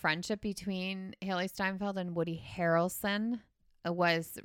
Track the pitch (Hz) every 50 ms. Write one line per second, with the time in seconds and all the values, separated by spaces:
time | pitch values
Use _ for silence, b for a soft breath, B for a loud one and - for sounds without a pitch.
0 | - 165 156 175 180 - 220 202 - 208 190 - - 202 190 185 185 190 190 190
1 | 190 185 - - 190 196 190 175 185 190 - - 196 190 190 185 208 202 190 190
2 | 180 180 170 170 165 170 165 165 - - - 180 175 170 165 165 170 185 - -
3 | - 202 202 208 220 233 240 220 - _ _ _ _ _ _ _ - 170 175 180
4 | 175 170 165 165 165 - - -